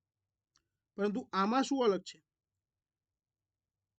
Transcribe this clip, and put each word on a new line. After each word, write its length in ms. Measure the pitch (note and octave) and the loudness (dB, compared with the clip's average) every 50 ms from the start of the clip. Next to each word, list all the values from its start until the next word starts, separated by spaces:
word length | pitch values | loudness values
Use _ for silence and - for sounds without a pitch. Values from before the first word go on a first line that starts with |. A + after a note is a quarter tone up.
| _ _ _ _ _ _ _ _ _ _ _ _ _ _ _ _ _ _ _ | _ _ _ _ _ _ _ _ _ _ _ _ _ _ _ _ _ _ _
પરંતુ 320 | G3+ G3+ G#3 F#3+ B3+ - - | -4 -2 -2 -2 -4 -8 -4
આમાં 300 | - F#3 G3 G#3+ A#3+ C4+ | -2 0 0 2 2 0
શું 220 | B3+ - C#4 C4+ A#3+ | 0 0 0 2 2
અલગ 180 | G#3 F#3+ F3+ | 2 2 0
છે? 200 | - - - - _ _ _ _ _ _ _ _ _ _ _ _ _ _ _ _ _ _ _ _ _ _ _ _ _ _ _ _ _ _ _ _ _ _ _ | -4 -12 -18 -20 _ _ _ _ _ _ _ _ _ _ _ _ _ _ _ _ _ _ _ _ _ _ _ _ _ _ _ _ _ _ _ _ _ _ _